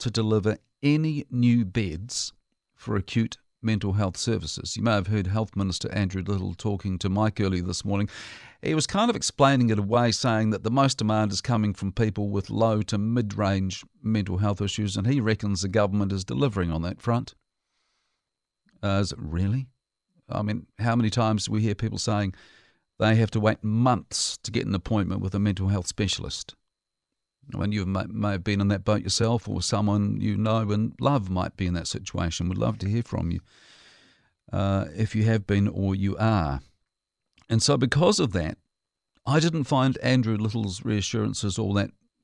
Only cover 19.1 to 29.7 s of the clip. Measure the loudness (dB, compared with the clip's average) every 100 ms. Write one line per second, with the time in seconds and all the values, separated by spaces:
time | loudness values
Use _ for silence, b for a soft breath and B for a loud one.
19.1 | -4 -4 -2 0 -2 -4 _ _ _ _
20.1 | _ -8 -4 -2 -4 -10 -4 0 2 2
21.1 | 2 2 0 0 0 0 0 -4 -4 -2
22.1 | 0 0 b b b b b b 0 4
23.1 | 4 4 2 2 0 0 2 2 2 -2
24.1 | -6 -6 -6 -6 -4 -2 -2 0 0 0
25.1 | -2 -2 0 0 0 0 0 -2 -4 -2
26.1 | -2 -6 -10 -12 -20 _ _ _ _ _
27.1 | _ _ _ -10 -4 -2 -2 -2 -2 -4
28.1 | -4 -2 -2 0 2 2 2 0 0 0
29.1 | 0 2 0 -2 -4 -2